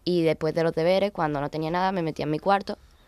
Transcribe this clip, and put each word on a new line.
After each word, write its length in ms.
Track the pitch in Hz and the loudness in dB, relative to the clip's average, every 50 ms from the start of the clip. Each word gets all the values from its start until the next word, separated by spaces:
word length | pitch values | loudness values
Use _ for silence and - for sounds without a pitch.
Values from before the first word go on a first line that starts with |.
| - | -4
Y 180 | - 180 175 165 | 0 2 2 4
después 320 | 160 156 - 160 156 156 | 2 2 2 0 -2 0
de 80 | 170 165 | 0 0
los 120 | 165 160 | 0 0
deberes, 360 | - 160 175 185 190 196 202 | 2 2 2 2 2 2 0
cuando 300 | 202 - 170 151 147 143 | -2 -2 -2 -2 0 -2
no 80 | 143 147 | -4 -4
tenía 220 | - 156 160 160 | -4 -4 -4 -2
nada, 200 | 170 180 185 190 | -2 0 0 0
me 120 | 196 185 165 | 0 -2 -2
metía 220 | 160 147 - 147 | -4 -4 -4 -4
en 60 | 147 | -2
mi 80 | 156 151 | -2 -2
cuarto, 400 | - 190 196 196 196 - 208 - - - - _ _ | 2 2 2 2 0 -4 -10 -12 -12 -20 -20 _ _